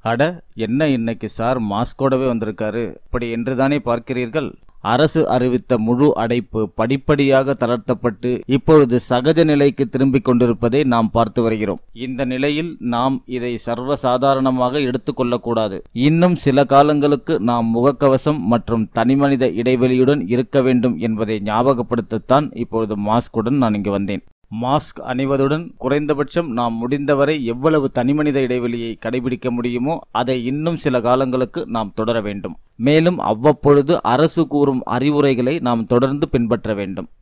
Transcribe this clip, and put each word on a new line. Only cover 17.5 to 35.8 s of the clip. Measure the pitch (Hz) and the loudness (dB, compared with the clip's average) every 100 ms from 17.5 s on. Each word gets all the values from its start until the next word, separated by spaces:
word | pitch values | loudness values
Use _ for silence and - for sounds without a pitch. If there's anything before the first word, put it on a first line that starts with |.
| 120 113 | 0 0
முகக்கவசம் | 117 135 131 143 135 151 151 92 | 2 2 2 2 2 0 -2 0
மற்றும் | 117 - 113 107 | 0 0 -2 -2
தனிமனித | - 117 135 139 135 127 | 0 2 2 2 2 0
இடைவெளியுடன் | 90 117 127 127 127 127 147 87 | 0 0 2 2 4 2 2 0
இருக்க | 120 127 139 | -2 0 0
வேண்டும் | 131 123 123 82 | 2 2 0 -2
என்பதை | 113 107 101 107 | -4 -2 -2 -4
ஞாபகப்படுத்தத்தான் | 101 107 127 123 120 117 101 110 - 131 151 - | -2 0 2 0 -2 -4 -2 -8 2 2 2 -6
இப்பொழுது | 117 113 107 104 | -4 -4 -2 -4
மாஸ்குடன் | 101 113 - 117 110 143 | 0 0 0 -4 -2 0
நான் | 120 104 | 0 0
இங்கு | 101 98 | -2 -2
வந்தேன். | 98 98 - _ _ | -4 -6 -10 _ _
மாஸ்க் | 110 123 147 151 - | -8 -2 -2 -4 -14
அணிவதுடன் | - 127 135 139 139 156 170 - | -8 -4 -2 0 0 0 -6 -8
குறைந்தபட்சம் | 123 143 151 143 147 170 165 | -2 -2 -2 -4 -2 -4 -4
நாம் | 117 120 113 | -4 -4 -4
முடிந்தவரை | 120 143 143 139 139 156 117 | -4 -4 0 2 2 0 -4
எவ்வளவு | 120 147 156 135 | -2 0 2 0
தனிமனித | - 123 147 151 135 | -2 0 0 0 0
இடைவெளியை | 127 123 120 117 117 110 | 0 -2 -2 -4 -8 -8
கடைபிடிக்க | 113 123 123 120 127 | -6 -4 -4 -4 -4
முடியுமோ | 120 120 120 131 165 - | -2 -2 -2 -4 -4 -6
அதை | 113 123 127 120 | -4 -2 -2 -2
இன்னும் | 143 160 165 | -4 -4 -2
சில | 147 127 | 0 0
காலங்களுக்கு | 117 127 135 127 120 170 - | 2 2 0 0 -2 -4 -6
நாம் | 117 104 101 | -6 -6 -4
தொடர | 110 117 | -2 -2
வேண்டும். | 104 101 92 - _ - | -4 -8 -10 -14 _ -2
மேலும் | 123 156 165 175 | 2 4 4 0
அவ்வப்பொழுது | - 110 139 143 147 143 139 170 - | -2 2 2 2 4 4 4 0 0
அரசு | 127 156 170 151 | 2 2 0 0
கூறும் | 143 143 127 - | 2 2 0 -2
அறிவுரைகளை | 120 139 147 143 123 123 165 | -2 0 2 2 2 0 -2
நாம் | 123 117 | -2 -2